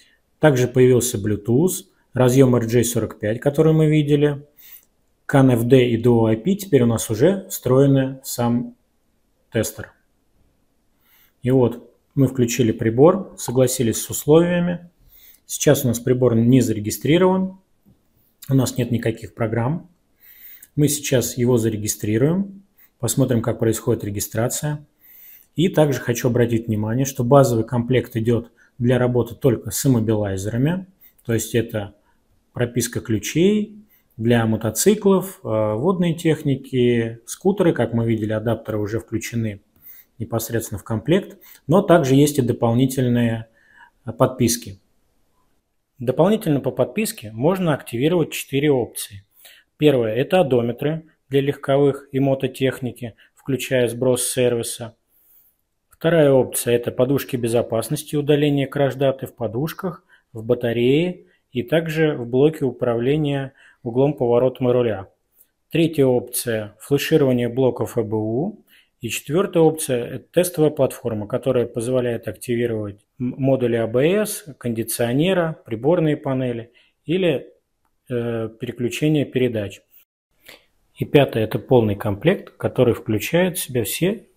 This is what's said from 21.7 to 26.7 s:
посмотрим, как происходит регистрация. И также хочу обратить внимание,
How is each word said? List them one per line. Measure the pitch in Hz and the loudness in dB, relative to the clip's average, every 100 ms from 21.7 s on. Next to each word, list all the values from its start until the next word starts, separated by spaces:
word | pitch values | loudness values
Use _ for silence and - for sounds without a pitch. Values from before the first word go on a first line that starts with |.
| 104 104 - 107 113 147 185 196 - _ _ _ _ | -4 -6 -6 -2 0 2 0 -4 -10 _ _ _ _
посмотрим, | 117 - 131 117 | -4 0 0 0
как | 117 113 | -2 -2
происходит | 117 110 123 113 | -2 -2 -2 -4
регистрация. | 104 101 - 110 120 - 151 147 - _ _ - - _ _ | -4 -6 -6 -4 -4 -4 -6 -8 -12 _ _ -20 -20 _ _
И | - 180 | -2 0
также | 156 151 120 | 2 0 0
хочу | - 117 131 | -4 -2 0
обратить | 120 113 113 | 2 0 0
внимание, | 113 | -2